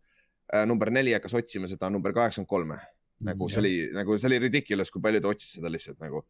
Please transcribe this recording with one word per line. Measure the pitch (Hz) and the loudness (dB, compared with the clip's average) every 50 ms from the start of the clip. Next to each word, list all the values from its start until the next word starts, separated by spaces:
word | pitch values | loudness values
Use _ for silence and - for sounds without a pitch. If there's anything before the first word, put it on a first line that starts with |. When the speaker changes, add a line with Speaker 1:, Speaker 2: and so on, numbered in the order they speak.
| _ _ _ _ _ _ _ _ _ _ | _ _ _ _ _ _ _ _ _ _
Speaker 1:
äh, | - 104 107 | 2 2 4
number | 113 120 110 107 104 | 4 4 2 2 2
neli | 117 131 135 127 117 | 2 2 4 4 2
hakkas | 104 - 90 113 | 2 0 0 -2
otsima | 120 117 - - 101 95 90 | -2 -2 -2 -6 -6 -6 -6
seda | 95 - 95 92 | -6 -4 -2 -2
number | 101 101 90 98 92 | -2 0 0 0 2
kaheksakümmend | 117 120 113 - - 95 - | 2 2 2 0 -2 -4 -2
kolme. | 101 95 85 78 76 - - - _ _ _ _ _ _ | 0 0 0 -2 -6 -10 -12 -20 _ _ _ _ _ _
Nagu | 110 104 90 98 92 90 | -6 -6 -4 -4 -4 -2
see | 98 | 0
Speaker 2:
Jah. | 107 104 | 2 2
Speaker 1:
oli, | 98 92 87 80 - - | 2 2 0 -2 -2 -4
nagu | 95 101 92 107 104 | -4 0 0 0 2
see | 92 131 | 4 2
oli | 127 123 | 2 4
ridiculous, | 120 127 110 147 135 - 104 98 95 - | 2 2 2 0 0 0 -2 -2 -2 -4
kui | - 98 | -4 -2
palju | - 107 107 104 - | 0 2 2 2 2
ta | 98 | 2
otsis | 104 - - - - | -2 -2 -6 -12 -10
seda | 87 82 82 | -8 -8 -6
lihtsalt | 80 82 - - 69 - | -6 -6 -8 -10 -12 -12
nagu. | 80 78 69 78 - - | -10 -8 -8 -8 -8 -10